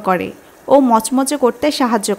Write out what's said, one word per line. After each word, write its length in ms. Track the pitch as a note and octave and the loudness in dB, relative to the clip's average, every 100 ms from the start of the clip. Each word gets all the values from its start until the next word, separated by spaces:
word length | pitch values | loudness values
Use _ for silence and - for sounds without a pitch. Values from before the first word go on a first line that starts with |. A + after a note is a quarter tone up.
| G#3 | 0
করে 200 | F3+ - - - - - | -2 -4 -12 -20 -10 2
ও 60 | C#4 B3+ | 4 4
মচমচে 460 | A3 A3 C4 C4+ D4 | 2 0 -2 -2 0
করতে 220 | A#3+ A#3+ - - | -2 0 -4 -2
সাহায্য 320 | B3 A3+ G#3 | -2 -2 -2